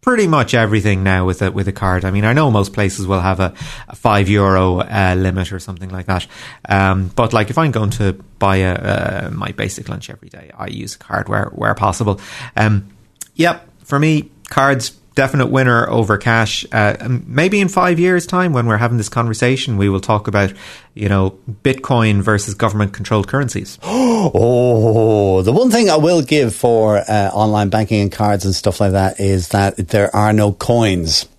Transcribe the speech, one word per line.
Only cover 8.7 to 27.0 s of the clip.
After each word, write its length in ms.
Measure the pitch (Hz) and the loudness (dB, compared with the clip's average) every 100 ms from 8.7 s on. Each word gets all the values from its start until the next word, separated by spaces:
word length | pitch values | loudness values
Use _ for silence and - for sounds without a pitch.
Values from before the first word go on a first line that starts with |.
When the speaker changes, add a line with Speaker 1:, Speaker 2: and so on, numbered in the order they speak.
Speaker 1:
uh, 560 | 90 101 101 - 98 - | -2 -2 -2 -2 -6 -8
my 200 | 104 98 | -8 -8
basic 360 | - 104 - 107 | -6 -6 -8 -12
lunch 220 | 98 - | -12 -12
every 200 | - - | -18 -20
day, 200 | - - - | -20 -20 -14
I 100 | - | -12
use 280 | - - - | -10 -12 -14
a 20 | |
card 320 | - 101 101 | -8 -6 -2
where, 160 | 104 98 | -4 -4
where 220 | - 107 104 | -4 -4 0
possible. 440 | 104 98 104 101 - - - - | -2 0 -2 -2 -6 -16 -10 0
Um, 320 | 107 104 101 - _ _ - - | 2 2 -2 -20 _ _ -20 -2
yep, 340 | 165 170 - _ - | -2 -2 -10 _ -6
for 140 | 143 | 0
me, 320 | 156 156 151 - - | 2 0 -2 -16 -6
cards, 480 | - 139 135 - - _ | 0 2 2 -4 -14 _
definite 340 | - 135 147 120 | -2 0 2 2
winner 400 | 131 127 117 117 | 2 4 2 2
over 280 | 117 107 101 | 0 2 0
cash. 480 | 120 113 107 - - | 2 0 0 -4 -4
Uh, 240 | 117 104 - | 0 0 0
m-, 240 | - 123 - | -4 -6 -4
maybe 320 | 123 175 202 | -2 0 2
in 80 | 190 | 0
five 320 | 185 180 170 | 0 0 2
years' 260 | 180 180 170 | 2 2 0
time, 280 | 180 180 | -2 0
when 120 | 135 117 | 0 2
we're 120 | 107 | 2
having 200 | 117 120 | 2 0
this 120 | 104 | -2
conversation, 680 | - 117 110 123 127 - 107 | -2 -2 0 0 0 -2 0
we 120 | 101 | 0
will 100 | 95 | 0
talk 280 | - 107 101 | 0 -2 0
about, 260 | 101 98 98 - - - | 0 0 -2 -20 -20 -20
you 160 | - 101 | -6 0
know, 280 | 98 95 - - 104 | 0 0 -4 -14 -4
Bitcoin 580 | 139 131 - 123 110 101 | -2 -2 0 0 2 2
versus 340 | 98 104 101 98 | 2 0 -2 -4
government-controlled 720 | 113 101 101 101 101 107 98 | -2 0 -2 -4 -2 -2 0
currencies. 500 | 135 135 - - - | -2 -2 -6 -10 -14
Speaker 2:
<gasps> 40 | 170 226 254 226 190 | -6 0 2 2 2
Oh, 1080 | - 117 123 123 113 113 110 113 107 98 95 | 2 2 2 2 2 2 2 2 2 2 2
the 100 | 95 | 2
one 200 | 147 254 | 2 4
thing 180 | 226 214 | 4 4
I 80 | 156 | 2
will 240 | 151 175 | 2 2
give 340 | 131 151 123 - | 2 0 0 0
for, 420 | 123 113 107 | 0 2 2
uh, 340 | 104 | 2